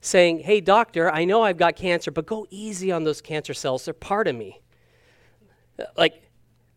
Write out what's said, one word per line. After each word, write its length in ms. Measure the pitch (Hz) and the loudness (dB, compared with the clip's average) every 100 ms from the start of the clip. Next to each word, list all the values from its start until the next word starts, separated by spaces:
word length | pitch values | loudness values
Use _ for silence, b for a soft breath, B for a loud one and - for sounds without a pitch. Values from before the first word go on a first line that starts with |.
saying, 380 | - 190 175 165 | 2 4 6 4
"Hey, 200 | 147 214 | 2 2
doctor, 520 | 170 208 226 170 170 | 6 4 4 0 0
I 120 | 156 | 0
know 200 | 175 220 | 2 2
I've 140 | 220 170 | 2 2
got 180 | 170 165 | 2 0
cancer, 340 | 190 170 165 | -2 -2 -4
but 160 | 147 160 | -6 -6
go 220 | 220 202 | -8 -10
easy 420 | 190 214 190 190 | -12 -12 -6 -4
on 120 | 170 | -2
those 180 | 156 147 | -2 -4
cancer 320 | - 151 - | -6 -8 -8
cells. 320 | 139 143 131 - | -6 -4 -4 -6
They're 80 | |
part 340 | - - 202 202 | -12 -4 -2 -2
of 80 | 120 | -4
me." 280 | 98 - _ _ _ _ _ _ _ _ _ _ _ - - - | -8 -18 _ _ _ _ _ _ _ _ _ _ _ -16 -10 -2
Like, 280 | 165 - _ _ _ _ _ | -2 -2 _ _ _ _ _